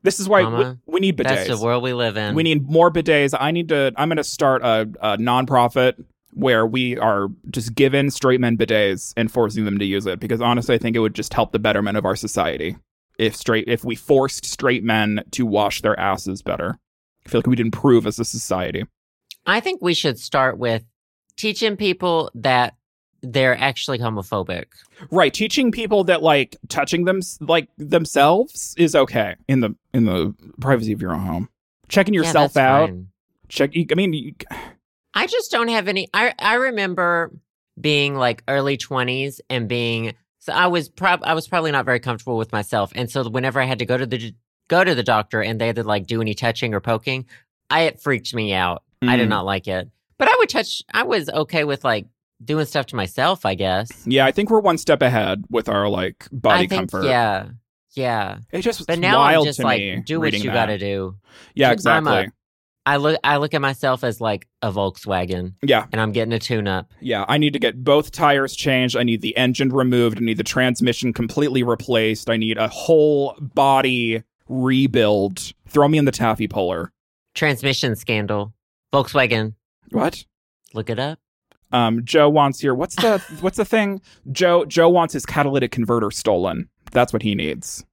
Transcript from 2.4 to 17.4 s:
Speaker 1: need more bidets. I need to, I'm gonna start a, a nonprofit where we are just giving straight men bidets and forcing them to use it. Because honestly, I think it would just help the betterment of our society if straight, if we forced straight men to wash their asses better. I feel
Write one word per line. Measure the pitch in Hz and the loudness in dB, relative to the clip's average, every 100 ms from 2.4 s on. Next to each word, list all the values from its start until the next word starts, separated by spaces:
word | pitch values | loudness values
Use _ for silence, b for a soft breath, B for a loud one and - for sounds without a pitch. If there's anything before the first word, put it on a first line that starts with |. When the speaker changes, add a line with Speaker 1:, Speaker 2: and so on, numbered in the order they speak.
Speaker 1:
need | 165 151 139 | 2 0 2
more | 160 170 | 4 4
bidets. | 165 151 151 139 131 | 4 2 2 2 0
I | 139 | -2
need | 170 165 | -2 0
to, | 151 135 117 | 0 0 0
I'm | 151 | -2
gonna | 160 | 0
start | 139 - 143 131 | -4 0 2 2
a, | 123 110 110 - | 2 2 0 -4
a | 107 101 | -2 0
nonprofit | 120 123 127 131 120 135 127 - - _ _ | 0 0 2 2 2 4 2 0 -14 _ _
where | - 131 113 113 | -2 2 4 2
we | 127 127 120 | 0 -2 0
are | 113 101 101 - - | 0 2 -2 -6 -10
just | - 113 | -8 -8
giving | 113 135 139 143 | 2 4 4 0
straight | - 135 127 | 0 2 4
men | 123 117 | 2 0
bidets | 110 110 101 95 - - | 2 2 2 0 -6 -4
and | 113 | -2
forcing | - 110 104 | 0 -2 -2
them | 107 98 | -2 -2
to | |
use | 98 98 101 | -2 -2 -2
it. | 90 | -6
Because | 113 113 | -4 -2
honestly, | 120 120 117 117 | 0 0 0 0
I | |
think | 120 | 0
it | 117 | 0
would | 110 | 0
just | - 110 | -2 -6
help | - 113 | -2 -2
the | 110 | 0
betterment | 107 101 104 104 | 0 0 0 -2
of | |
our | 98 | -2
society | 104 110 - 80 - 82 - _ _ _ _ | -4 -4 -2 -2 -2 -6 -10 _ _ _ _
if | 110 | -4
straight, | - - 113 110 | -2 -2 -2 0
if | 117 | -4
we | 120 113 | -4 -8
forced | - 139 135 - | 2 4 4 -4
straight | - - 135 123 | -10 -4 -2 0
men | 110 110 107 104 - | 0 0 2 -2 -6
to | - | -4
wash | 120 101 101 - | 0 2 0 0
their | 107 107 | -2 0
asses | 95 95 - 95 | -2 -2 -6 -8
better. | - 90 85 - _ _ _ _ | -6 -6 -6 -8 _ _ _ _
I | - | -4
feel | 120 | -2